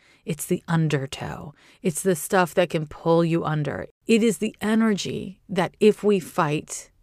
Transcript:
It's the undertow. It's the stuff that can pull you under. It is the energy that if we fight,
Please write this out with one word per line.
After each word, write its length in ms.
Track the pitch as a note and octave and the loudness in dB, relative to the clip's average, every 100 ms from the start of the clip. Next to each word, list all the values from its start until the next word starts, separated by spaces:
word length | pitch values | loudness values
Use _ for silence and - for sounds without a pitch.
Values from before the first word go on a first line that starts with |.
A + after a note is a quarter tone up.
| _ _ - | _ _ -10
It's 180 | D3 | -8
the 180 | - F3+ - | -4 -4 0
undertow. 840 | E3 D#3 D3 C3+ - D3+ - E3+ - _ _ | 0 2 0 -4 -8 -10 -10 -14 -18 _ _
It's 200 | F#3+ D3+ | -4 -2
the 140 | G3 F3 | -2 -2
stuff 360 | - F#3+ F3+ | 0 2 2
that 140 | - F3 | 2 0
can 180 | E3 D3+ | -2 -6
pull 380 | - E3 E3 | -4 2 4
you 200 | E3+ E3 | 4 0
under. 420 | - D#3 C#3 F#2+ - _ - | 0 -2 -2 -6 -10 _ 2
It 160 | A3+ | 4
is 160 | A3+ F#3+ | 4 0
the 160 | A3 - | -4 -4
energy 800 | G#3 A3 A3+ F#3+ - A2 - - - | -2 2 2 0 -4 -8 -10 -14 -6
that 260 | F3+ F3 - | -2 -2 4
if 240 | G#3+ G3+ | 4 4
we 160 | G#3 G3 | 2 0
fight, 720 | - - D#3 D#3 - - - _ | 0 -2 0 -2 -6 -14 -16 _